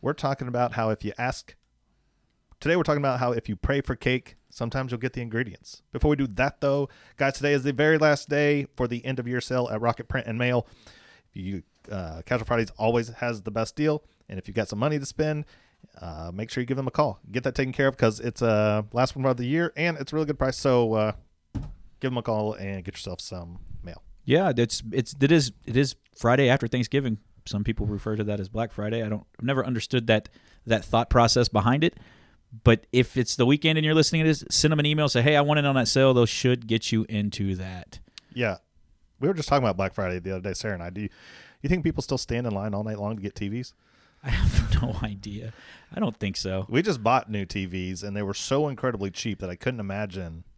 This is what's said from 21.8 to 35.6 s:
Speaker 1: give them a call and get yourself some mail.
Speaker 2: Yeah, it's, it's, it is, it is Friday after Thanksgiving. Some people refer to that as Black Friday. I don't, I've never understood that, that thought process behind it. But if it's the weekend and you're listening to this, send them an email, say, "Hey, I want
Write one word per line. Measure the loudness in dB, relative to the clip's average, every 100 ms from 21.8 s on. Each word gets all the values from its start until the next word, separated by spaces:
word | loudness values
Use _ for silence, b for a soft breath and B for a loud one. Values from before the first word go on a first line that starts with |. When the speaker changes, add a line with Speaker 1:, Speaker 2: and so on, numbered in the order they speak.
| -20 -8
Speaker 1:
give | -4
them | -4
a |
call | -2 0 0
and | -4 -6 -8
get | -8
yourself | -10 -10 -10
some | -10 -12 -12 -14 -12 -12
mail. | -12 -14 -18 -14
Speaker 2:
Yeah, | 2 2 4 2
it's, | 0 0 -4
it's, | -4 -4 2
it | 6
is, | 6 4 -4 -4
it | 0
is | 0 -2 _ -2
Friday | 2 4 6
after | 4 2
Thanksgiving. | -2 0 0 0 -4 _ -20 -8
Some | -4
people | -2 -2 -2
refer | -4 -4 -4
to |
that | -2 -4
as | -6
Black | -6 -6
Friday. | -4 -4 -4
I | -2
don't, | -4 -8 _
I've | -2
never | -2
understood | 0 -2 -2 -2 2
that, | 2 2 b b b 0
that | 0
thought | 2 0 4
process | 6 6 6 4
behind | 4 4 4
it. | 2 -2 b b b b _ 2
But | 6 6 4
if | 2 2 2
it's | -2 2
the | 4
weekend | 4 4 2
and | 4
you're |
listening | 4 4 4
to | 2
this, | 2 0
send | 2 4
them | 4
an | 2
email, | 2 2
say, | 4
"Hey, | 4 4
I |
want | 4 2